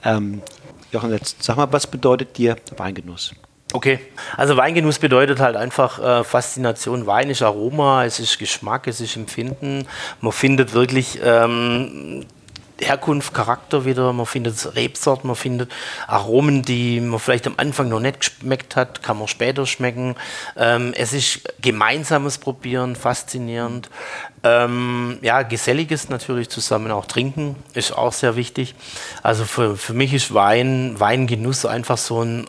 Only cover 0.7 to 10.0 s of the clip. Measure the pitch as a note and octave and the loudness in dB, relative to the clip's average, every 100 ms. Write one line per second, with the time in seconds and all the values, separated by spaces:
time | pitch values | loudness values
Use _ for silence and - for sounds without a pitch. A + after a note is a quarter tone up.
0.7 | - - A2+ A#2 G#2+ - - - A#2 C#3+ | -20 -8 -6 -2 -4 -6 -8 -2 2 2
1.7 | C#3+ - C#3 B2+ B2 C3+ - A#2 A2+ - | 2 0 0 4 4 2 0 2 2 -6
2.7 | - F#2+ F#2 F2 F2 - - _ _ _ | -8 -8 -8 -12 -10 -10 -12 _ _ _
3.7 | B2 C3+ C3 - - - - C#3 C3+ C3+ | -2 0 0 -2 -14 -10 0 4 6 4
4.7 | E3+ D#3 C#3+ D3+ B2+ C#3 C3 C3 A2 B2 | 4 2 2 4 6 6 4 4 2 -2
5.7 | - C3 - B2 A#2+ A2+ B2 - C3 B2 | 2 0 2 2 2 4 0 0 -2 -2
6.7 | A2+ - B2 G#2 G#2 C#3 B2+ A#2+ G#2 A2+ | -2 -4 -4 2 2 2 2 0 0 -2
7.7 | D3+ C#3+ C3+ A#2+ - A#2 - A2 - G#2+ | 2 4 4 2 -2 -2 -2 -2 -6 -4
8.7 | B2 C3 A2+ A2+ - A2 - B2 C3 C#3+ | -4 -4 -6 -8 -8 -8 -6 -6 -6 -6
9.7 | C#3 C3 - | -6 -6 -10